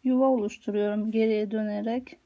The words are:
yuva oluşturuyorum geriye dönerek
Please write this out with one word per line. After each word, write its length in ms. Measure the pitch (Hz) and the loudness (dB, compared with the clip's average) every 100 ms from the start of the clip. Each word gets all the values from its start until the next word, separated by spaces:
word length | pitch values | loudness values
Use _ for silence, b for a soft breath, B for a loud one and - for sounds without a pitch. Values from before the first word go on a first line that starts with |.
yuva 220 | 254 254 262 | 2 4 4
oluşturuyorum 840 | 254 208 - - 208 208 208 214 | 2 0 -6 -4 -2 0 -2 -2
geriye 400 | 220 220 214 214 | 0 2 0 -2
dönerek 680 | 220 214 208 220 240 254 - | -4 -4 -4 -4 -4 -6 -20